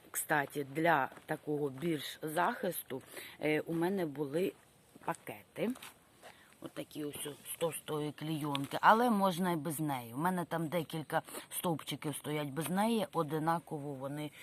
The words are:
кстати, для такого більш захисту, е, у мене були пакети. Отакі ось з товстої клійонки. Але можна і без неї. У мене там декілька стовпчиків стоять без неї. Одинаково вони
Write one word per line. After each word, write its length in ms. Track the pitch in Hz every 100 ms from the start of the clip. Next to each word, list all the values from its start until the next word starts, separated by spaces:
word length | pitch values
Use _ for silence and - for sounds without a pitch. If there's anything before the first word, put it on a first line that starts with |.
| -
кстати, 540 | - - 151 139 147
для 440 | 139 139 165 156 131 - -
такого 420 | 156 - 147 147
більш 480 | 131 165 156 - -
захисту, 800 | 156 156 175 - 190 165 - 131 - - - -
е, 200 | 151 151
у 120 | -
мене 340 | 165 170 196 165
були 460 | 139 147 151 196 - - - - -
пакети. 640 | - 165 - 110 - - 190 262 - - - - - - - -
Отакі 400 | - - 151 -
ось 240 | 147 139 147 135 -
з 40 | -
товстої 540 | 170 151 - 151 151
клійонки. 640 | 147 151 160 151 139 139 -
Але 300 | 156 214 247
можна 420 | 208 196 165 185
і 40 | 175
без 240 | 147 147
неї. 340 | 156 135 117
У 20 | 117
мене 280 | 170 185
там 240 | 165 165 160
декілька 540 | 175 156 160 151 160 - - -
стовпчиків 680 | - 185 156 - 147 151 139
стоять 340 | - 151 147
без 200 | 135 147
неї. 360 | 185 214 233 190
Одинаково 840 | 170 156 156 160 165 - 156 139
вони 360 | 139 135 147 151 -